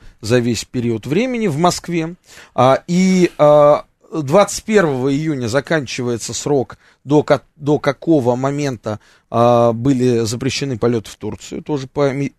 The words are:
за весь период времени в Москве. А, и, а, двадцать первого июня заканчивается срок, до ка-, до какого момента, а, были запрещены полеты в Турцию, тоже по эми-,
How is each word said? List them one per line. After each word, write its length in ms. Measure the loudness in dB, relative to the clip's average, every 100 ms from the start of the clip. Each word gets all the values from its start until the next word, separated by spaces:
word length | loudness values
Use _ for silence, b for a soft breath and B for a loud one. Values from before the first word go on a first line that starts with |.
| b b
за 160 | 0 0
весь 260 | 0 -4
период 440 | -6 -6 -4 -4 -2
времени 400 | -2 -2 -2 -4
в 100 | 0
Москве. 580 | 0 -2 -6 -6 -6 -10 B B B
А, 300 | 2 4 4 2
и, 460 | 2 4 4 2 4
а, 460 | 6 6 6 4 -2 _ _
двадцать 520 | -8 0 2 2 -2
первого 480 | 0 0 2 0 -2
июня 360 | -2 -2 -4 -2
заканчивается 880 | -2 -2 -4 -4 -6 -6 -6 -8
срок, 440 | -8 -2 -2 -2 -10 b b
до 200 | 0 2
ка-, 180 | 2 0 _ -8
до 240 | -2 -2
какого 560 | -2 -4 0 0 2 -2
момента, 640 | -2 -4 -6 -6 -8 -10 b b b
а, 420 | 0 2 4 2
были 520 | 0 0 2 2 0 -2
запрещены 520 | -4 -6 -4 -6 -2
полеты 320 | -2 -2 -6
в 60 | -12
Турцию, 480 | -12 -12 -12 -12
тоже 240 | -8 -8 -6
по 240 | -2 -2
эми-, 220 | -2 -6